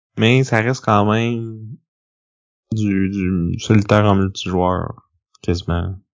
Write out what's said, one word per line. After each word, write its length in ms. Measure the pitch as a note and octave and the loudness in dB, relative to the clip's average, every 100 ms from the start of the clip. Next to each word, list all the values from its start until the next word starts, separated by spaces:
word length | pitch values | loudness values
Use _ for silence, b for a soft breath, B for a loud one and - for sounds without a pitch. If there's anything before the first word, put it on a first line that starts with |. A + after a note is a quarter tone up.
| _ - | _ 0
Mais 280 | A2 C3 | 2 4
ça 160 | C3 A2+ | 2 0
reste 240 | A2 C3 | 0 -2
quand 260 | - G#2 G#2 | 0 2 2
même 640 | A2 A#2 A#2 A2+ A2 A2 C3 _ _ _ _ _ _ _ _ _ | 0 -2 -4 -8 -12 -16 -18 _ _ _ _ _ _ _ _ _
du, 380 | A2 G#2 F#2+ F#2+ | -2 0 0 -2
du 480 | G2 F#2 F#2 E2+ F2 | -2 -2 -2 -2 -4
solitaire 480 | - A2 G2+ G#2+ G#2 | 2 2 6 4 4
en 80 | G2 | 2
multijoueur, 960 | G2 G2 F#2 F#2 F2+ F2+ E2 - _ _ _ _ | 0 -4 -4 -2 0 -2 -6 -12 _ _ _ _
quasiment. 520 | - F2 - E2+ F2+ F#2 _ | -4 -4 -2 -4 -4 -8 _